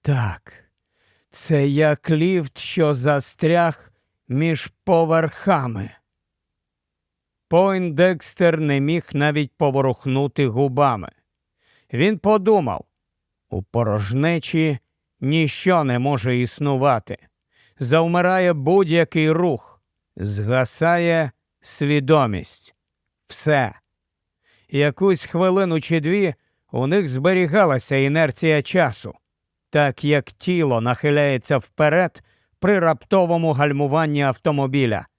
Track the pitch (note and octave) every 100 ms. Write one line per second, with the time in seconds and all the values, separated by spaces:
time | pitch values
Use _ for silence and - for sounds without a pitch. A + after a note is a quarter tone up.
0 | - C3+ G#2+ F2 - - _ _ _ _
1 | _ _ _ - - D3+ C#3+ C#3 D#3 D3
2 | - D#3 E3+ F#3 C#3+ - - - D#3 C#3
3 | C3+ C#3+ - - D#3+ F3 E3+ - - _
4 | _ _ _ B2+ E3 D#3 - _ - E3+
5 | E3 E3 D#3+ - G3 E3+ B2+ A2+ G2+ -
6 | _ _ _ _ _ _ _ _ _ _
7 | _ _ _ _ _ E3+ G3 F#3+ F3+ C#3+
8 | F3+ F3+ - - F3 D#3+ D3+ C#3 C#3 E3
9 | - C#3+ D3 D3 C#3+ _ D3 C3+ C3 B2
10 | C#3 C3 C#3+ - C3+ A2+ C#3 B2+ C#3 A2+
11 | E2+ _ _ _ _ _ _ _ _ A#2
12 | F#3 G#3 G3+ G#3+ F#3+ G#3 C3 F2 - _
13 | _ _ _ _ _ F#2+ F#2+ A#2+ A2+ G#2+
14 | G2 B2+ D#3 E3+ - E3 D#3+ C3+ _ _
15 | _ _ C3 D#3+ D3+ - F#3+ F3 C#3 B2
16 | C3+ C#3 A#2 B2 A#2+ - C#3+ C3+ C#3 A#2
17 | - - _ _ _ _ _ _ B2 D#3+
18 | E3 F3 F3+ F#3 F3+ D#3 C3+ G3 F3+ E3+
19 | E3 E3 D#3 D#3 F3 B2+ - _ _ _
20 | _ - G2+ G2+ G#2 B2+ B2 - E3 F3
21 | E3+ E3 D3 _ _ _ - - C#3+ D3
22 | C3+ D3+ B2 F#2+ - - - _ _ _
23 | _ _ _ - D3+ C#3+ A2+ - _ _
24 | _ _ _ _ _ _ _ C#3 D3 -
25 | G3 F3 - E3+ F#3 F#3 F#3+ D#3+ - E3
26 | D3 G3+ F#3 - _ _ _ B2 C3+ F#3+
27 | E3 B2+ D#3+ F#3 E3+ G3 F3+ C3 - C3+
28 | C#3 D#3 D#3 - D#3+ D3+ - F#3 D3 G#2+
29 | G2+ - _ _ _ _ _ D3+ C#3+ -
30 | D3 D3 - - - F3+ D3 A#2 A#2 B2
31 | D3+ C#3+ C#3+ B2+ - C#3 - - D3+ E3
32 | F3+ - _ _ _ _ F#3+ G3+ E3 D3+
33 | _ F#3+ F3 E3+ E3 C3+ D3 C#3 C#3+ D3+
34 | D#3 D3 C#3 B2 E3 C#3+ C3+ C#3 B2 G2+
35 | -